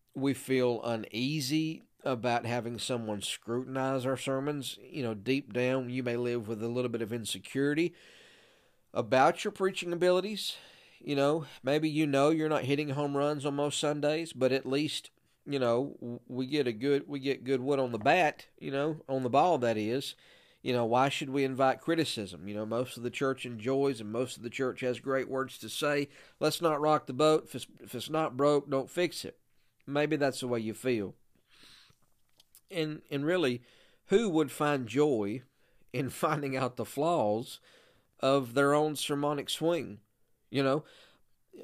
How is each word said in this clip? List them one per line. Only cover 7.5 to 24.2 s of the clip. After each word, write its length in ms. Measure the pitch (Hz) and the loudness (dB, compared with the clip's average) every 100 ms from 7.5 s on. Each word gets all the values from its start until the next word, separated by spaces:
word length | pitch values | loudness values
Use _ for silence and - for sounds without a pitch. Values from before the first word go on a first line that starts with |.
| 135 143 147 170 - - - - - _ _ _ _ _ | 0 2 2 0 -2 -20 -20 -20 -20 _ _ _ _ _
about 500 | - 113 127 147 175 | -4 2 6 6 4
your 80 | 214 | -4
preaching 420 | 196 190 190 175 | -2 -2 -2 -6
abilities. 640 | 170 180 180 190 208 - - - - - - | 2 4 4 2 -6 -8 -10 -16 -20 -20 -16
You 160 | - 143 | -4 2
know, 300 | 139 160 160 - | 4 2 -2 -8
maybe 260 | 131 151 156 | -2 0 2
you 180 | 151 156 | 0 2
know 220 | 139 147 | 4 4
you're 200 | 160 156 | 4 2
not 140 | 151 | 0
hitting 260 | 123 143 151 | 2 0 0
home 260 | 135 147 139 | -2 0 0
runs 300 | 147 147 143 | 0 0 -2
on 100 | 143 | 0
most 240 | 147 - | -2 0
Sundays, 540 | 151 147 147 156 165 | 0 0 0 0 -4
but 180 | 123 127 | 0 2
at 140 | 131 127 | 2 0
least, 460 | 135 156 - - _ _ _ - | 0 0 -4 -10 _ _ _ -6
you 140 | 139 | 0
know, 360 | 123 117 139 - | 2 2 0 -6
w-, 180 | 120 120 - | -10 -10 -8
we 180 | 123 131 | -6 -2
get 220 | 151 123 | 0 0
a 60 | |
good, 340 | 107 135 139 143 | 0 2 2 0
we 120 | 143 | -6
get 260 | 135 131 123 | -4 -4 -2
good 160 | 135 | -2
wood 180 | 131 139 | 2 0
on 120 | 131 | 0
the 80 | 117 | 0
bat, 480 | 113 175 156 - - _ | 4 4 4 0 -14 _
you 120 | 156 | -6
know, 260 | 139 147 156 - | -2 -2 -4 -4
on 160 | 135 | -2
the 60 | 127 | 2
ball, 280 | 135 175 156 | 4 6 4
that 180 | 120 110 | 2 0
is. 380 | 107 127 - - - - _ _ | 0 -2 -4 -12 -20 -20 _ _
You 120 | - | -2
know, 120 | 123 117 | 0 2
why 220 | 120 139 | 4 2
should 220 | - 139 | 0 -2
we 160 | 139 135 | 0 0
invite 340 | 131 135 - | 2 2 2
criticism? 680 | - 165 147 - 98 85 92 | 0 0 0 -2 -8 -10 -8
You 80 | 104 | -6
know, 100 | 107 | -4
most 320 | 113 127 123 | -2 -4 -6
of 60 | |
the 60 | 120 | -8
church 360 | 113 135 131 127 | -2 -2 -2 -6
enjoys 560 | 117 110 135 139 120 | -6 -2 2 2 0
and 100 | 107 | -4
most 240 | 113 | -4